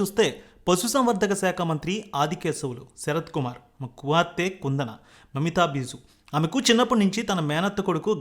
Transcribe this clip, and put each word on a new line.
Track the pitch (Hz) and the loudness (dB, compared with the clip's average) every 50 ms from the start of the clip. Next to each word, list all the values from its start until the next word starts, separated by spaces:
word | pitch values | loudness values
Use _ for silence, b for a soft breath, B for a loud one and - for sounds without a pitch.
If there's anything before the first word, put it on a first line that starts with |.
చూస్తే | 196 196 - 226 220 - - B B B B B B | -2 0 2 2 2 2 0 B B B B B B
పశుసంవర్ధక | 180 180 - - 226 226 269 247 240 226 190 214 202 202 | 2 2 2 2 0 2 2 2 2 2 2 2 0 0
శాఖ | 202 196 180 180 - | 0 0 0 0 0
మంత్రి | 170 165 160 151 - 170 196 220 - - - | -2 -2 -2 -2 -2 -4 -4 -4 -6 -4 -2
ఆదికేశవులు | 143 147 156 156 - - 165 139 - - 131 117 127 - - _ | -2 0 0 -2 -4 -4 -4 -4 -4 -4 -8 -8 -10 -14 -18 _
శరత్ | - - 156 147 165 160 - - | -8 -4 -2 -2 -2 -4 -4 -4
కుమార్, | 160 131 123 123 - - _ _ - | -4 -4 -4 -6 -10 -18 _ _ -12
మా | 135 120 - | -12 -12 -12
కుమార్తె | - - 139 156 170 175 170 - 175 175 190 | -8 -2 2 2 2 2 2 0 -4 -4 -4
కుందన, | 185 - - 135 139 139 135 113 107 - b b b b b b b | -4 -4 -4 -2 -2 -2 -4 -6 -8 -14 b b b b b b b
మమితా | 135 156 170 165 180 170 | -2 -2 0 2 2 2
బీజు. | 151 139 139 123 - - - - b b b b b - | 2 0 -4 -6 -6 -10 -16 -20 b b b b b -2
ఆమెకు | 151 160 160 - 269 | 0 0 0 0 2
చిన్నప్పటి | - - 226 233 247 233 247 220 | 4 6 6 6 4 4 4 4
నుంచి | 202 190 196 226 | 4 2 2 0
తన | 226 214 196 175 | -2 0 0 0
మేనత్త | 156 147 147 160 185 202 208 202 | 0 0 0 0 0 -2 -2 -2
కొడుకు | 185 196 165 156 - 214 214 147 | -2 0 -2 0 0 0 -2 0